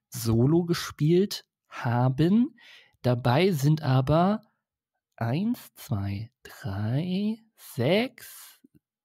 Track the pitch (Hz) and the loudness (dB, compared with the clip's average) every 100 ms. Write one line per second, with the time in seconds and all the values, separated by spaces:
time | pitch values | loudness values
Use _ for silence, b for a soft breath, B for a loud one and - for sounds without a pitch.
0 | _ 117 113 113 135 170 170 170 - - | _ -6 0 2 4 2 0 -4 -6 -2
1 | 151 175 208 - - _ _ - 123 120 | 2 2 2 -4 -14 _ _ -8 -2 2
2 | 127 135 165 220 277 B B B B _ | 2 2 2 2 0 B B B B _
3 | 120 123 123 135 190 151 143 156 131 131 | -2 0 2 2 2 2 2 2 2 2
4 | 131 156 185 220 - _ _ _ _ _ | 2 2 2 0 -6 _ _ _ _ _
5 | _ - 117 147 220 247 - - - 101 | _ -8 -4 -2 -2 -6 -10 -20 -8 -6
6 | 98 101 110 _ - - 101 98 107 135 | -6 -8 -10 _ -20 -14 -10 -6 -4 -4
7 | 180 185 208 226 _ _ - - 127 202 | -4 -4 -4 -6 _ _ -10 -4 0 0
8 | 254 - - - - _ _ _ _ _ | -2 -8 -20 -20 -20 _ _ _ _ _